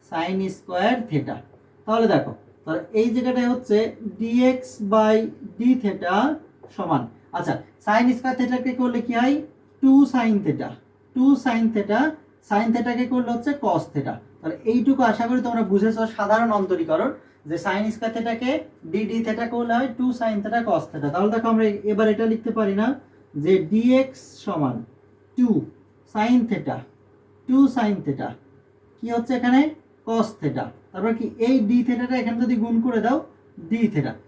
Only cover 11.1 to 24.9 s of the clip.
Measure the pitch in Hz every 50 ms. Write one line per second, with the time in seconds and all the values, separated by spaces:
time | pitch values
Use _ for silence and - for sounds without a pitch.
11.1 | _ 254 254 277 277 - - 254 233 226 226 220 - 214 202 202 208 233 294 311
12.1 | 311 - - _ _ _ _ - 208 208 226 226 226 240 226 247 240 254 247 247
13.1 | 254 247 240 226 240 233 - 302 277 - - 208 175 160 - - - 143 131 -
14.1 | - - - - - - - 160 - - - 226 233 254 220 269 269 262 254 220
15.1 | 208 - 233 233 247 254 220 240 233 233 214 185 196 196 202 220 226 220 220 220
16.1 | - - 202 202 214 220 233 226 214 202 190 180 185 165 160 156 156 170 196 269
17.1 | - - - _ _ _ _ 147 165 170 - 202 190 202 214 220 214 - 233 226
18.1 | 226 233 226 233 226 233 254 247 294 - - - _ _ - 160 165 208 220 190
19.1 | 226 226 226 220 214 233 233 226 240 240 240 233 233 240 269 262 226 - 247 254
20.1 | 233 - 233 220 214 202 202 214 226 233 226 220 180 156 - - - 147 143 143
21.1 | 151 180 202 214 226 226 226 226 226 220 220 214 202 202 - 208 208 196 220 214
22.1 | 208 208 226 226 220 220 - 233 214 220 214 196 196 202 220 254 277 - - _
23.1 | _ _ _ _ - 143 147 170 190 170 156 156 208 220 233 247 254 262 269 262
24.1 | - - - - - - - - 190 160 143 127 120 113 117 -